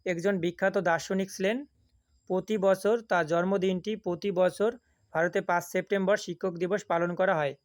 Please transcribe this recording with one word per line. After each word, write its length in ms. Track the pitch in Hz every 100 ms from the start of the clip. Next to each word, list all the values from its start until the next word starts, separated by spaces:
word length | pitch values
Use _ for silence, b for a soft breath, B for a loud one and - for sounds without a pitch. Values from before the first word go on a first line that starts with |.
একজন 340 | - 170 180 196
বিখ্যাত 400 | 170 165 196 196
দার্শনিক 520 | 180 165 - 190 196
ছিলেন। 360 | - 190 240 294 _ _ _ _ _ -
প্রতি 320 | 185 190 214
বছর 420 | 190 190 202 233
তার 260 | 220 180 160
জন্মদিনটি 720 | 170 180 196 190 185 180 214
প্রতি 340 | - 175 202
বছর 480 | 180 185 - 208 247 _ _ _
ভারতে 280 | 160 175 196
পাঁচ 240 | 190 175
সেপ্টেম্বর 520 | 170 185 180 202 190 208
শিক্ষক 360 | - 165 190
দিবস 300 | 170 175 202
পালন 300 | - 170 175
করা 200 | 175 190
হয়। 200 | 170 143 135